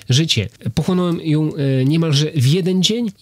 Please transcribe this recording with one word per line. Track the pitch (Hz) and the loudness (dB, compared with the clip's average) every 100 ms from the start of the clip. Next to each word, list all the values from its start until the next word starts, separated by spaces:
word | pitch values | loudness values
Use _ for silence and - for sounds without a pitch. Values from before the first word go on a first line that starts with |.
| - | -2
życie. | 127 160 - 95 - - | 0 0 -2 -4 -6 -8
Pochłonąłem | 117 156 180 175 165 | -4 -2 0 0 -2
ją, | 165 151 151 | 0 0 0
e, | 156 139 131 | -2 -2 0
niemalże | 131 160 165 143 156 | 2 2 2 0 0
w | 156 127 | 2 2
jeden | 180 180 185 | 2 0 0
dzień | 180 226 233 - | 0 0 -4 -4